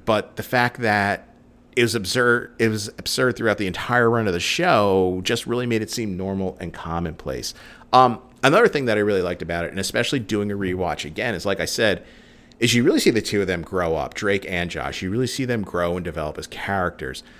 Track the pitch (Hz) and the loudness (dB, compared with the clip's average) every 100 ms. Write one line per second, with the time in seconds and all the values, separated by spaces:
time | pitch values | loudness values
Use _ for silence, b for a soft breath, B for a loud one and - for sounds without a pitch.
0 | - 107 - - - 123 120 - 117 104 | 0 0 0 -10 -2 2 2 0 0 2
1 | 101 95 - - - - _ - 120 107 | 2 -2 -6 -20 -20 -20 _ 2 2 2
2 | 92 127 120 120 - - 113 107 98 - | -2 0 2 2 -2 0 0 0 -4 -10
3 | - - 127 117 113 101 95 87 - 123 | -6 0 0 2 0 0 -2 -4 0 4
4 | 117 117 110 87 - - 180 127 101 95 | 4 4 2 0 -2 0 4 4 4 4
5 | 92 92 92 117 - 120 123 113 107 - | 4 0 -2 -2 -2 -2 0 0 0 -4
6 | 107 90 95 95 92 - 87 - 82 85 | -4 -4 -4 -2 -4 -4 -10 -10 -6 -4
7 | 85 - - 65 - B B B B 127 | -4 -6 -8 -6 -8 B B B B 6
8 | 127 113 - - 135 180 240 151 123 107 | 6 2 -8 0 4 6 4 2 0 2
9 | 104 98 87 87 82 85 85 92 92 117 | 2 2 0 -2 -4 -4 -4 -4 -4 -2
10 | 120 143 110 107 104 101 95 90 87 73 | 0 -2 -2 -2 0 -2 -2 0 -2 -4
11 | 73 82 120 92 98 98 85 - 113 87 | -6 -6 -4 -4 -2 -2 -2 0 2 0
12 | B B B B B B 117 120 139 160 | B B B B B B 2 4 4 4
13 | 165 113 - 101 92 87 78 92 85 80 | 4 2 0 -2 -2 -2 -4 -2 0 0
14 | 67 - 104 101 - 90 87 82 67 69 | -4 -4 -2 -2 -2 -4 -4 -4 -6 -6
15 | 95 110 127 - 127 117 95 87 87 90 | -4 -2 -2 -2 -4 -4 -4 -2 -2 -2
16 | 87 80 76 - - - - 98 87 - | -4 -6 -6 -6 -12 -10 -4 -2 -2 -4
17 | 65 64 B | -10 -10 B